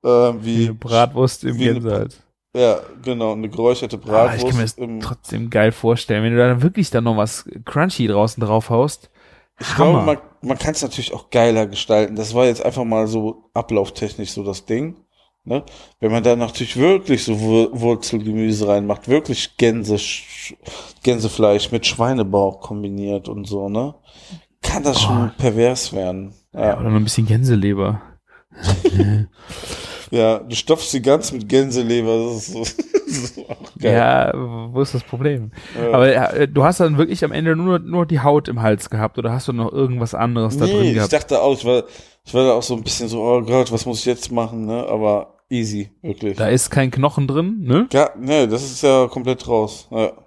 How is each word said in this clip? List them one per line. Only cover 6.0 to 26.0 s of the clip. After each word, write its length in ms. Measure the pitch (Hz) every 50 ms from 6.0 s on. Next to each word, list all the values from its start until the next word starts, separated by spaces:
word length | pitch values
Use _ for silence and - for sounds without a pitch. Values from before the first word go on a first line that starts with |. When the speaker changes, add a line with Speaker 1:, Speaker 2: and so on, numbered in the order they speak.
| - - 113 104 110
Speaker 2:
wenn 80 | 117 117
du 60 | 120
da 220 | 120 123 127 123 131
wirklich 260 | 175 190 214 175 -
dann 140 | - 117 117
noch 120 | 117 113
was 280 | 107 104 113 - - - - - - 117
crunchy 420 | - - 143 165 190 - - 120
draußen 340 | 104 101 101 107 113 - - 113
drauf 280 | 104 110 113 - -
haust. 400 | 117 117 131 151 - - - _ _ _ _ _ _ _ _ _ _ _
Speaker 1:
Ich 160 | - - -
glaube, 240 | - 165 170 156 127
Speaker 2:
Hammer. 60 | 98 151 147
Speaker 1:
man, 40 | - - - _ _
man 160 | - 123 131
kann's 240 | 123 - 156 156 -
natürlich 320 | 147 120 - - 117 - -
auch 160 | - - _
geiler 380 | - 120 117 117 113 110 107
gestalten. 480 | 101 98 - - - 110 107 107 98 107
Das 180 | 104 110 110 113
war 120 | 120 127
jetzt 180 | 123 117 113 -
einfach 200 | 120 120 135 123
mal 200 | 113 113 110 110
so 420 | 107 110 113 107 110 113 - _ _ _
ablauftechnisch 760 | - - - 113 104 98 - - - 117 101 - - 104 92
so 120 | - 104 101
das 220 | 101 95 - _
Ding. 300 | - 113 120 147 165 170 _ _ _ _ _ _ _ _ _ _
Ne? 200 | 110 120 143 - - - - - _ _ _
Wenn 120 | - 107
man 120 | 113 117 104
da 120 | 123 120
natürlich 420 | 120 120 113 - - 127 - -
wirklich 460 | 123 139 175 196 190 190 - 135 110 -
so 140 | 113 110 104
Wur-, 280 | 110 110 110 113 113 - 123
Wurzelgemüse 920 | 123 113 120 117 113 - - - 110 104 107 107 110 110 110 107 104 107 101
reinmacht, 380 | 101 101 101 101 104 - - 120
wirklich 480 | 131 156 156 - 127 - - - _
Gänse, 380 | - 120 117 110 117 104 104 104
Sch-, 600 | 98 - - - - - - - - - - - _ _ - - - - - - _ -
Gänsefleisch 680 | 127 123 113 110 110 - - 110 104 101 104 - -
mit 140 | 120 113 -
Schweinebauch 760 | - - - 117 123 131 123 107 95 98 101 98 95 95 -
kombiniert 680 | - - 107 104 104 101 98 101 101 101 101 98 90
und 180 | 107 104 104 98
so, 220 | 98 101 98 98
ne? 280 | 98 104 113 127 147 147 _ _ _ _ - - - 185 165 _ _ _ _
Kann 220 | - - 143 139 143
das 180 | 143 131 117
schon 260 | 107 101 127 120 120 110
Speaker 2:
Oh. 20 | -
Speaker 1:
pervers 540 | - 131 120 104 113 117 123 127 127 - - -
werden. 400 | 101